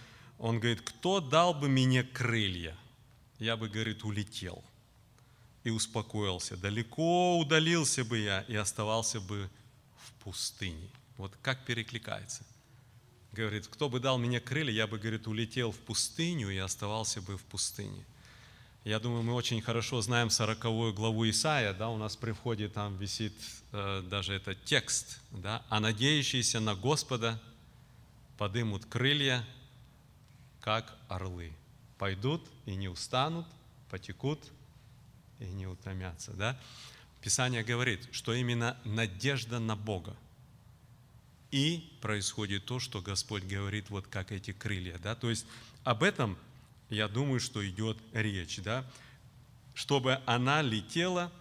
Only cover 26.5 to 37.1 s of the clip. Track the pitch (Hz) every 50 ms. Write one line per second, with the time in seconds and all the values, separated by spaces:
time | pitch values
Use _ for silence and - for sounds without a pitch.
26.5 | - 113 107 110 101 92 101 127 156 147 - - 131 117 113 117 113 110 - -
27.5 | - - - - - - - - - - - - - - - - - - 104 98
28.5 | 98 120 117 110 101 95 - - - 120 123 139 147 147 139 135 127 123 110 -
29.5 | - - - - - - - - - - - - - - - - - - - -
30.5 | - - - 110 107 113 113 - - - - - 92 90 92 95 90 87 85 80
31.5 | 80 - - - - - - - - - 98 98 95 92 104 131 160 170 - -
32.5 | - - - 110 95 95 98 92 87 - - - - 127 135 160 165 170 165 -
33.5 | - - - - - - - - - 92 - - 95 - - 139 156 151 - -
34.5 | - - - - - - - - - - - - - - - - - - - 92
35.5 | 95 98 95 95 90 87 - 98 95 92 92 90 85 - - - 101 95 101 117
36.5 | 131 - - - - - - - - - - -